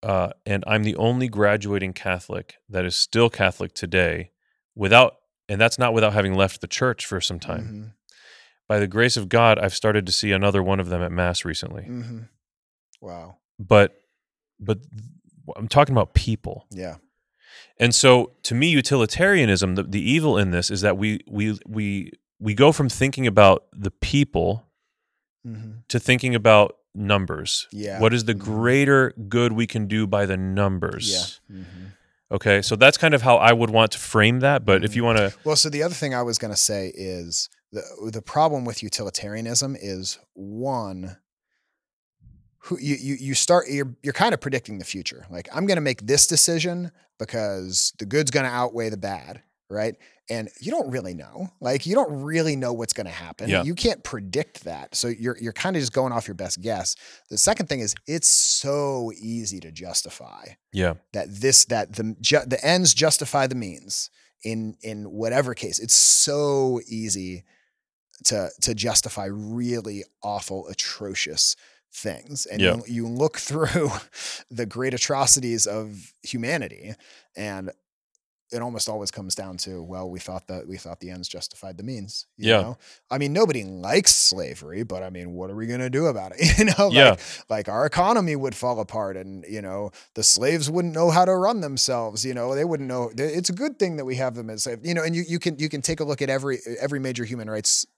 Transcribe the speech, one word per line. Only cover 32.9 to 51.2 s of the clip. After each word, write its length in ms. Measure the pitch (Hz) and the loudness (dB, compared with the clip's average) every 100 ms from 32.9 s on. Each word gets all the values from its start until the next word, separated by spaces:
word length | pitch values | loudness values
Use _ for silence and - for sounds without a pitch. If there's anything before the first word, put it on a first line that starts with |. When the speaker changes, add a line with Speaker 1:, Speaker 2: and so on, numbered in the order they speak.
| - | 8
Speaker 1:
kind 160 | 165 | 4
of 100 | 151 | 4
how 120 | 117 117 | 6 8
I 160 | 113 | 8
would 180 | 117 117 | 8 6
want 220 | 110 110 | 6 4
to 80 | - | 2
frame 400 | - 117 107 123 | 0 6 6 6
that, 240 | 135 143 | 4 2
but 220 | 107 95 104 | 6 4 4
if 60 | |
Speaker 2:
Mm-hmm. 60 | 107 | 0
Speaker 1:
you 60 | |
wanna 300 | 117 113 98 - | 2 4 2 -2
Speaker 2:
Well, 140 | 151 151 | 0 2
so 120 | 160 | 2
the 140 | 147 | 0
other 100 | 160 170 | -2 -2
thing 180 | 147 127 | -4 -2
I 60 | |
was 160 | 123 113 | -2 -4
gonna 180 | 113 101 | -4 0
say 380 | - 104 95 - | 0 0 -6 -8
is 540 | 95 92 87 82 - _ _ | -8 -8 -6 -8 -8 _ _
the, 80 | 107 - - 110 | -12 -12 -12 -10
the 80 | 110 | -10
problem 420 | 107 147 160 147 | -6 0 2 0
with 180 | 120 110 | -6 -8
utilitarianism 920 | 107 - 104 - 104 107 117 120 139 139 | -8 -6 -6 -8 -8 -8 -4 -2 -2 -6
is, 400 | 101 95 92 - _ | -8 -8 -8 -12 _
one, 840 | - 98 107 131 131 107 95 92 92 _ _ _ _ _ _ _ _ _ _ - - _ _ | -20 -16 -10 -6 -4 -6 -10 -12 -14 _ _ _ _ _ _ _ _ _ _ -20 -20 _ _
who, 180 | - 156 | -10 -6
you, 160 | 139 143 | -4 -4
you, 180 | 131 139 | -4 -6
you 140 | 135 | -4
start, 320 | 131 - 175 170 | -2 4 2 2
you're, 240 | 143 135 123 | -4 -4 -6
you're 120 | 143 | -8
kinda 240 | 131 208 165 | 0 0 0
predicting 400 | - 131 - 104 | -2 -6 -6 -14
the 60 | 85 | -10
future. 400 | 95 - 62 - | -8 -10 -12 -14
Like, 200 | 87 87 | -14 -10
"I'm 120 | 143 196 | -4 0
gonna 160 | 180 | 2
make 260 | 143 123 104 | 0 -4 0
this 180 | 143 - | 4 4
decision 640 | 160 - 170 170 175 175 _ _ _ | 4 2 2 -2 -4 -8 _ _ _
because 720 | 110 120 104 98 92 92 - - | -8 -6 -4 -6 -4 -2 -2 -4
the 60 | 104 | -2
good's 260 | 139 147 | 0 2
gonna 160 | 139 131 | 0 0
outweigh 400 | 123 123 113 113 | -2 -2 -2 -4
the 60 | 107 | -4
bad," 440 | 98 95 65 92 _ _ _ | -6 -8 -10 -20 _ _ _
right? 260 | 101 110 - _ _ _ | -4 -4 -6 _ _ _
And 180 | 113 110 - | -8 -8 -10
you 100 | 139 | -6
don't 180 | 320 139 | -4 -4
really 240 | 127 95 | -6 -8
know. 360 | 87 | -12